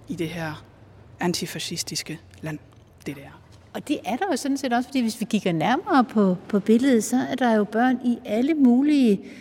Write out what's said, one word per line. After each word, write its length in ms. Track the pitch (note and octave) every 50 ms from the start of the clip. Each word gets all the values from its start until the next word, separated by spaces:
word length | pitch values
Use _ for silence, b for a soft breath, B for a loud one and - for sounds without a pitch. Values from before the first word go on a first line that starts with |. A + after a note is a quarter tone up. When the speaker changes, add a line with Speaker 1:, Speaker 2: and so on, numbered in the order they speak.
| - -
Speaker 1:
i 60 | F3+
det 140 | D#3+ E3 D#3
her 360 | E3+ E3+ D#3+ D#3 D3+ - - - - - - - - - - - - -
antifascistiske 1000 | F3+ F3+ E3+ - F3+ - - E3 - - F3 E3 - - D#3 - - - D3+ - - - - -
land, 180 | - D#3 D3+ D3 - - - - - _ - - -
D 20 | D#3
D 80 | C#3
R. 320 | C#3 C#3 - - - - - - - - - - A3
Speaker 2:
Og 100 | - -
det 120 | D4+ - -
er 120 | F3+ A3+
der 80 | B3+ F#4+ G4
jo 60 | D4
sådan 200 | A#3+ - C4+ C#4
set 160 | C#4 - B3+
også, 160 | A#3 A#3+ B3 -
fordi 120 | - C4
hvis 200 | A#3 A3 G#3 -
vi 40 | G#3
kigger 280 | - - G3+ - G3
nærmere 520 | E3 D#3+ D3+ G3 B3+ D#4+ - G#4 E4+ C4 A#3
på, 320 | - - A3 G3+ F#3 F3+ F3 - -
på 120 | - G3+
billedet, 440 | F#3+ - A3 A#3 C4 C#4 B3 A3 G#3
så 120 | - B3
er 180 | B3+ - - -
der 200 | B3+ B3+ A#3+ A3
jo 100 | G#3+ G3+
børn 360 | G3+ - A3 B3 B3+ B3+ B3 A#3+
i 140 | B3 A#3+ - -
alle 300 | - G#3 A3+ B3+ C#4+ E4
mulige 640 | D4+ C4+ A#3+ A#3+ B3+ C#4+ D4 D4+ C#4 B3+ A3+ G3 - B B B B